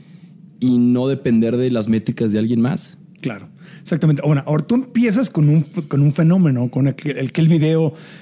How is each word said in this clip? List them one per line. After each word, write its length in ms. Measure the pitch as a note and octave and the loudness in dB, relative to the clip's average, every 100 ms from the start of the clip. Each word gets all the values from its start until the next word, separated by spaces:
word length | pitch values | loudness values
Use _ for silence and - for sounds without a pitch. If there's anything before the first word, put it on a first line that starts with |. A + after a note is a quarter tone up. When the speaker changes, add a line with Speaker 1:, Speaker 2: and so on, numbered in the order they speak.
| - - - - - - | -20 -20 -20 -20 -20 -6
Speaker 1:
y 180 | B2+ B2 | 0 2
no 300 | A#2+ B2 C3 | 2 2 0
depender 480 | C3 C3 A#2 A2+ A#2+ | -2 0 2 2 0
de 160 | B2+ | 0
las 160 | A#2+ G#2+ | -2 0
métricas 460 | A2+ - - A2+ | -2 -2 -2 -2
de 60 | G#2 | 0
alguien 200 | A2+ A#2+ | 0 0
más. 360 | A#2+ E3+ - - - - | 0 -2 -8 -16 -20 -12
Speaker 2:
Claro. 260 | C3 G#2 - - - - - | -10 -10 -14 -20 -20 -18 -6
Exactamente. 380 | D#3+ D#3+ C#3+ C#3+ | 0 2 2 2
Bueno, 160 | D3 C3+ | 0 0
ahora 180 | D3+ D#3 | -4 0
tú 80 | |
empiezas 560 | A#3+ B3+ A3+ A#3+ G#3 C4 | -2 -2 0 0 0 0
con 180 | - D3 | 0 2
un, 140 | D#3 | 2
con 400 | D3 - D#3 C#3 | 0 -6 -4 0
un 100 | C#3+ | 0
fenómeno, 600 | C#3+ D#3+ F#3 E3+ B2+ A#2+ | 2 2 2 2 0 -2
con 160 | C#3 C3+ | 0 -2
aquel, 320 | C3 D3+ C3 | -2 -6 -6
aquel 280 | C3+ - D#3+ | -6 0 2
video 460 | E3 D#3 D#3+ D#3+ D#3 - - | 4 2 2 0 -4 -14 -20